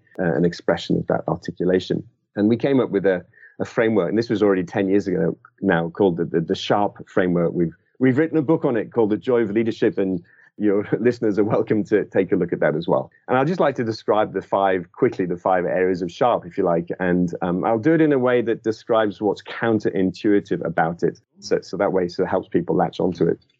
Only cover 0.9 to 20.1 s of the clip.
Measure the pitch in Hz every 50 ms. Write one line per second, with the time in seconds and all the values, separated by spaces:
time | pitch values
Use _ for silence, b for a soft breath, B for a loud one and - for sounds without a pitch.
0.9 | 85 85 85 - - - - - - 90 - - 85 - 87 90 92 92 - -
1.9 | 87 82 - - _ _ _ _ - 104 101 107 120 113 - 139 139 131 110 90
2.9 | 95 98 87 95 92 90 - b b b b b b b 110 - - 131 113 113
3.9 | 110 98 87 76 76 110 117 - 117 95 104 101 98 92 87 85 - 98 98 95
4.9 | 98 104 95 98 87 87 87 85 - - _ - _ - - 95 87 82 82 85
5.9 | 82 - 104 95 85 87 85 - - 85 82 80 95 - - - 123 104 101 98
6.9 | - - - _ - 107 92 90 87 85 85 82 - 90 87 80 - _ _ _
7.9 | _ - 127 131 123 135 165 160 160 160 139 131 165 156 - 143 123 107 90 -
8.9 | - 120 110 101 107 101 - 127 123 120 117 98 101 113 113 113 104 - - 107
9.9 | 82 113 98 95 92 87 87 b b b b b b - 104 104 98 104 101 -
10.9 | - - 110 120 117 - 117 107 98 107 101 107 135 104 107 - 113 104 95 -
11.9 | 110 98 - - - 104 95 85 98 87 90 85 - 87 85 76 78 80 85 90
12.9 | 71 65 67 - b b b b 120 127 139 156 185 170 175 143 127 131 120 113
13.9 | 110 - - - 107 107 107 95 92 95 90 - - 98 98 95 95 92 85 _
14.9 | - - 135 120 - - 92 87 90 87 - 98 92 90 87 85 - 90 92 92
15.9 | 95 87 92 85 - - 131 120 107 90 - 87 - - 95 87 85 85 85 -
16.9 | 95 - 92 90 90 90 90 85 85 - 90 90 87 92 73 104 117 113 107 156
17.9 | 165 160 156 151 143 131 123 127 123 123 113 113 110 - - 110 107 - - -
18.9 | 117 110 110 104 95 - 107 101 - - - - - - 120 117 110 104 - 104
19.9 | - 98 92 92